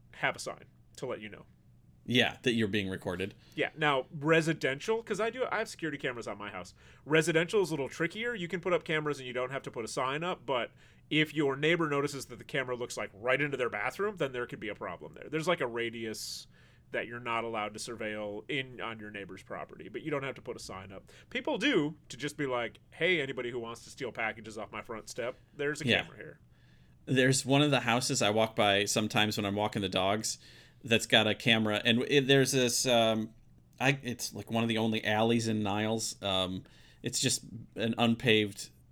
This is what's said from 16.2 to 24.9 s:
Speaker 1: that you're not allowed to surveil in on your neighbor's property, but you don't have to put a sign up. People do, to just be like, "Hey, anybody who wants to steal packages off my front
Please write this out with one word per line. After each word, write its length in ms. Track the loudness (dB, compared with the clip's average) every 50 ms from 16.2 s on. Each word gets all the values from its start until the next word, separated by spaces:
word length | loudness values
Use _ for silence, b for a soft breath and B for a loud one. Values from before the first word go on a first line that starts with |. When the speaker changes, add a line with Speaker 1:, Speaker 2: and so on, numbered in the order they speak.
| -8 -10 -10 -10 -12 -16 b b b b b b b b
Speaker 1:
that 160 | -6 -4 -4 -4
you're 120 | -8 -8
not 240 | -4 -2 -2 -2 -2
allowed 300 | -2 -2 -2 -2 -4 -4
to 60 | -8
surveil 720 | -10 -10 -8 -6 -6 -6 -4 -4 -6 -6 -8 -8 -8 -6
in 300 | -4 -4 -6 -6 -8 -8
on 200 | -8 -8 -8 -8
your 120 | -12 -12
neighbor's 320 | -10 -10 -12 -12 -14 -14 -14
property, 460 | -12 -10 -10 -10 -10 -12 -16 -14 -12
but 120 | -12 -10
you 80 | -6 -4
don't 140 | -4 -4 -4
have 120 | -6 -8
to 60 | -10
put 140 | -10 -12 -10
a 40 | -10
sign 340 | -10 -12 -12 -12 -12 -14 -16
up. 180 | -16 -18 b b b b b
People 280 | -8 -6 -2 -2 -2 0
do, 380 | 2 2 2 2 2 0 -2 -8 -16 -16
to 80 | -12
just 220 | -8 -8 -8 -6 -4
be 80 | -4
like, 340 | -2 -2 -2 -2 -4 -6 -12 _ _
"Hey, 280 | -4 0 2 2 2 2
anybody 320 | 0 -2 -4 -4 -6 -4
who 80 | -4 -6
wants 240 | -6 -8 -10 -12 -14
to 60 | -16
steal 240 | -12 -8 -8 -6 -4
packages 440 | -2 -2 -2 -4 -6 -10 -12 -10 -10
off 140 | -10 -8
my 100 | -8 -10
front 280 | -8 -8